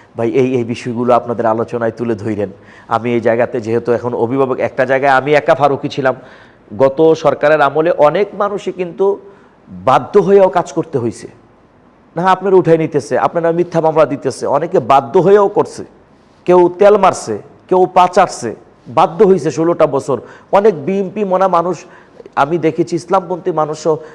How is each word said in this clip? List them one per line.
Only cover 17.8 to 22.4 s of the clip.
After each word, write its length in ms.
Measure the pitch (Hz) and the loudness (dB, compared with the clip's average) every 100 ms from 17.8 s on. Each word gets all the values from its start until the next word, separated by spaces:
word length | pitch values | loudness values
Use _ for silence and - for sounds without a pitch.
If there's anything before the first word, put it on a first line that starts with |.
| 180 | 2
পা 220 | 185 180 | 2 2
চাটছে, 480 | 196 180 - 117 - - _ - | 2 0 -2 -10 -10 -16 _ -6
বাধ্য 380 | 123 180 170 196 | 0 0 4 4
হইছে 260 | 190 147 | 4 0
ষোলোটা 360 | 139 165 170 156 | -2 0 2 0
বছর। 340 | 139 131 123 - - - | 0 -2 -6 -6 -20 -2
অনেক 340 | 190 214 160 135 | 2 2 0 -2
বিএনপি 380 | 196 185 214 | -4 -4 -6
মনা 240 | 196 185 190 | -2 0 2
মানুষ 380 | 175 170 175 - - _ - - | 0 -2 -6 -12 -20 _ -20 -8
আমি 220 | - | -4